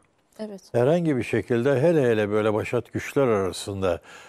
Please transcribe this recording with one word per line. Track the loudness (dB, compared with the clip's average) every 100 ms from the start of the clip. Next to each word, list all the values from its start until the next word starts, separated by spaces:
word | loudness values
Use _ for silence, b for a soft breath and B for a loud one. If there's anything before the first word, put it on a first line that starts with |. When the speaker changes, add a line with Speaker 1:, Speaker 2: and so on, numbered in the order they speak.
| _ _ _ -14
Speaker 1:
Evet. | -14 -14 -6
Speaker 2:
herhangi | 0 2 2 2 -2
bir |
şekilde | -2 -2 0 0 0 2
hele | 2 4
hele | 2 2 0
böyle | 0 0
başat | 0 -2 -4 -4
güçler | -8 -4 0 2
arasında, | 2 0 -6 -8 -4 -2 -2 B B